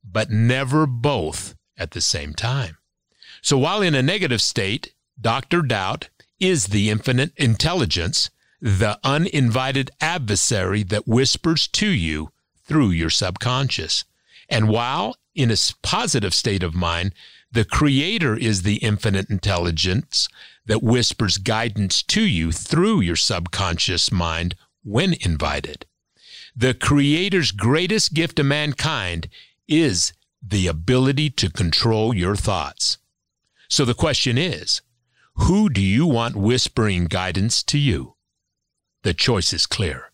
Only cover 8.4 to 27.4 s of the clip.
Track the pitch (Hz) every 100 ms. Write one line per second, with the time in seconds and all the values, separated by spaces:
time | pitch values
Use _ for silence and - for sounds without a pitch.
8.4 | _ _ 110 95 107 104 135 143 185 151
9.4 | 123 117 131 139 131 _ 156 175 113 101
10.4 | - 104 92 104 95 104 - 113 135 -
11.4 | 165 165 - - 208 151 82 76 78 _
12.4 | _ _ - 151 117 85 82 - 95 90
13.4 | - 127 135 - 82 - - _ _ -
14.4 | - 117 110 107 123 135 208 - _ -
15.4 | 120 104 - - - 190 240 127 98 -
16.4 | 120 98 90 85 85 85 95 - - -
17.4 | _ 117 107 - 151 135 165 226 151 110
18.4 | 117 101 90 104 117 104 110 95 95 98
19.4 | 101 90 87 80 90 98 - - - -
20.4 | - _ - 110 117 123 117 - 104 98
21.4 | 95 110 120 104 95 - - 208 220 90
22.4 | 82 80 - 156 202 208 87 82 - 92
23.4 | 85 - 95 82 - 87 - 92 85 80
24.4 | 87 - _ _ - 110 190 160 92 78
25.4 | 76 71 - - - _ _ _ - -
26.4 | - 127 127 - - 147 143 156 196 190